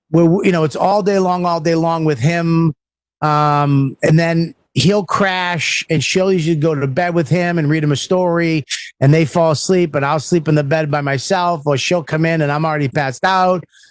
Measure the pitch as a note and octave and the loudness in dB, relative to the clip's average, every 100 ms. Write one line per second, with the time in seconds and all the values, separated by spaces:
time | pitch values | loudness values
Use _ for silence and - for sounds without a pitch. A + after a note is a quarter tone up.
0 | _ D#3+ E3+ F#3+ G3 F3 D#3 - F3+ G3+ | _ 2 4 4 2 2 0 0 0 0
1 | G3 G3 F#3 F3+ F3 E3 D#3+ E3 E3 E3 | 0 0 0 0 -2 -2 0 0 0 0
2 | D#3 C3+ C#3 E3+ E3 E3 E3 - _ _ | 0 0 0 0 0 2 0 -2 _ _
3 | _ _ D3+ D3+ D3 D3 C#3+ C#3 C3+ - | _ _ 0 2 2 2 2 2 0 -2
4 | D#3 D#3 E3 E3 E3 - _ - D3 G#3 | 2 2 2 0 -4 -8 _ -2 0 0
5 | F3+ - G3 F#3 F3+ E3+ - - - D#3+ | 0 0 0 -2 -4 -4 -4 -4 -2 -2
6 | B2+ F#3 F#3+ F#3 D#3 D#3+ D#3+ D3 C#3 C3 | 0 0 0 0 0 0 0 -2 -2 -2
7 | F3 E3+ D#3+ F3 F3 E3+ D3 D#3 D3 C#3 | -2 -2 0 0 0 0 0 0 0 -2
8 | - F#3 F3+ E3+ E3 D#3+ - - - - | 0 0 0 0 0 -2 -4 -10 -12 -2
9 | C3+ D#3 D#3+ F3 E3 D3 - F#3 F3 D3 | 2 4 2 2 2 0 0 0 0 -2
10 | C#3 D#3 - F3 D#3 D3+ C#3+ D#3+ D#3 D3 | -2 -2 -2 -2 2 0 0 -2 -2 -2
11 | C#3+ C3+ - F#3+ F3 E3+ D3 C#3 - F3+ | -2 -4 -2 -2 0 -2 -2 -2 0 -2
12 | C#3+ D#3 E3 E3 C#3+ D3 D#3+ D3+ C#3 D3+ | -2 -2 0 0 0 -2 -2 -2 -2 -2
13 | C3+ B2 F#3 F#3+ F#3 F3+ - _ - | -4 -2 0 2 2 0 -4 _ -20